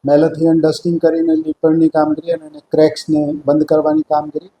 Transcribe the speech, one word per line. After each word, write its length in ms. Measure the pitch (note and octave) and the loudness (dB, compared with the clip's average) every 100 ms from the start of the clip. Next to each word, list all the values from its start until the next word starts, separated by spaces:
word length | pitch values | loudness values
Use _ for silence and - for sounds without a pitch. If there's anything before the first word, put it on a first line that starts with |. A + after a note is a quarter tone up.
| C#3 | 2
મેલાથિયન 540 | D3 D#3+ D#3 E3 D#3+ | 2 2 0 0 2
ડસ્ટિંગ 420 | D#3 D#3 F3 E3+ | 0 -2 -4 0
કરીને 340 | E3 E3 E3 D#3+ | 0 0 0 0
લીપણની 540 | D#3 - D#3+ D#3+ D#3+ | -2 -2 0 2 2
કામગીરી 420 | D#3 D3+ D3+ E3 | 2 0 -2 -2
અને 140 | E3 D3+ | -6 -8
એને 140 | C#4+ | -20
ક્રેક્સને 720 | _ - D#3 - - D3+ D3 D#3 C3+ | _ 2 2 0 -4 -2 -2 -4 -2
બંધ 180 | D3 | 0
કરવાની 380 | D3+ D#3 D3+ D#3 | 2 0 2 -2
કામગીરી 500 | D3+ D3+ D3+ D3+ F3+ _ | 0 -4 -4 -10 -12 _